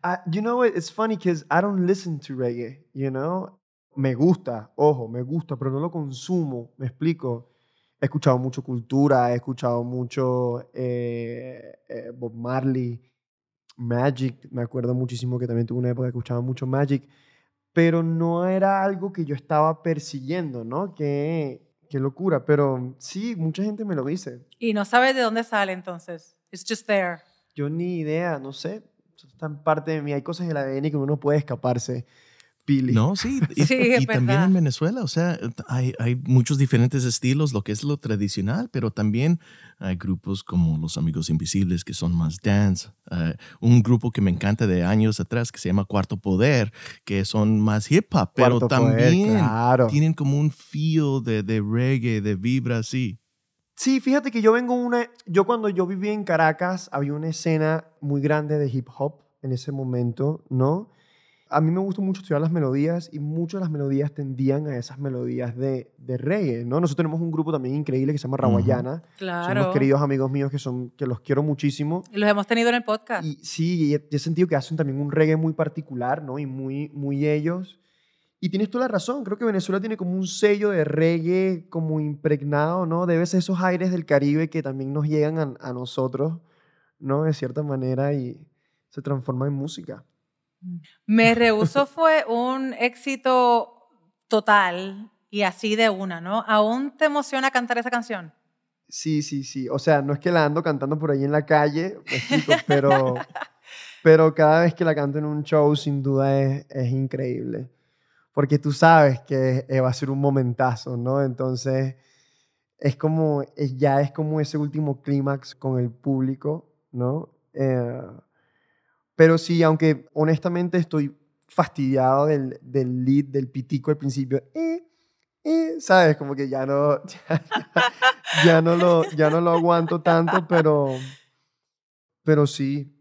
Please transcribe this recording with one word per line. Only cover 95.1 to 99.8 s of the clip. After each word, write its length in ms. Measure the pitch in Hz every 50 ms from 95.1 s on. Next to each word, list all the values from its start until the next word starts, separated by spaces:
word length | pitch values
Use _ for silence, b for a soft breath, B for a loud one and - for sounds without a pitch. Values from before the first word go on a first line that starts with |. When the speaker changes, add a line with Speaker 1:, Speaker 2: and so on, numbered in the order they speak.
| _ _ _ _
Speaker 2:
y 120 | - 208
así 340 | 202 185 180 - - 214 214
de 140 | 214 226 220
una, 300 | 202 190 196 190 175 165
¿no? 240 | 170 180 202 226 233
¿Aún 500 | - 214 214 214 214 233 254 277 285 -
te 100 | _ 311
emociona 440 | 302 285 294 277 - - 262 262 269
cantar 280 | 262 254 240 233 247 240
esa 120 | 233 247
canción? 420 | 247 240 226 - 226 190 170 156 _ _ _ _ _ _ _ _ _ _ _ _
Speaker 1:
Sí, 340 | - - - 160 156 151
sí, 220 | 147 - 151 139 135
sí. 240 | - - 139 131 120
O 100 | -
sea, 240 | 139